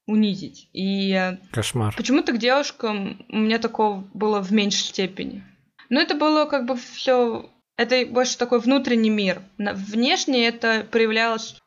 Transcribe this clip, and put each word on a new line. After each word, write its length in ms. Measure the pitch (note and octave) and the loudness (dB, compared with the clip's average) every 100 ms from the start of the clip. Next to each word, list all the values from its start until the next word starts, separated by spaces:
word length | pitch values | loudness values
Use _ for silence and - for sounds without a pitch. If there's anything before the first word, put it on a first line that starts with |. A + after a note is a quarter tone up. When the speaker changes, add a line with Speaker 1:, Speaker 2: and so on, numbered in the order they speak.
| - | -2
Speaker 1:
унизить. 640 | G#3+ G#3 F#3+ C3 - - | 2 2 0 -10 -16 -14
И, 400 | - G3 G3 G3 | -6 -2 0 0
э, 260 | F#3+ F#3 F#3 - | 0 -2 -6 -6
Speaker 2:
Кошмар. 440 | A2+ - B2 G#2+ - | -4 -2 -2 -2 -2
Speaker 1:
почему-то 360 | A#3 D4 E4+ | 0 2 2
к 60 | A#3 | 0
девушкам 880 | A#3+ C#4 C#4+ - A3+ G#3 F#3+ - - | 2 2 0 -6 -6 -4 -6 -10 -6
у 80 | G#3+ | -2
меня 200 | G#3+ A3+ | 0 0
такого 460 | A3+ A3+ G#3+ G3 G3 | -2 0 0 -2 -10
было 260 | F#3+ G#3+ G#3 | -4 -2 -2
в 120 | F#3 | 2
меньшей 320 | G#3+ G3+ G3 - | 2 2 -2 -4
степени. 560 | - F#3+ - - G3+ - _ _ _ - | -4 -4 -6 -12 -12 -18 _ _ _ -2
Но 100 | C4+ | 0
это 140 | E4 | 0
было 320 | D4 D4+ D4+ D4+ | 2 2 2 2
как 200 | C#4+ A#3+ | 0 -2
бы 100 | B3 | -6
все, 720 | - - C4 B3 A#3 G#3+ - _ _ - | -8 -4 2 2 2 -2 -10 _ _ -4
это 280 | A#3 B3+ A#3+ | 0 0 2
больше 320 | A#3+ B3+ - | 0 0 -2
такой 200 | B3 A#3+ | 0 2
внутренний 520 | A3+ C#4 C4+ A#3 A3 | 4 2 4 4 4
мир. 320 | G#3 F#3+ F3+ - - | 2 0 -2 -8 -6
На, 160 | G3+ | -6
внешне 720 | G3 G3+ A3 C4 F4+ - B3+ A#3 | -6 -4 0 2 2 2 2 2
это 360 | A#3 A3+ A3 G#3+ | 0 0 0 0
проявлялось, 640 | A3+ A3 A3 A#3 A3 - - | 2 2 2 0 -2 -8 -16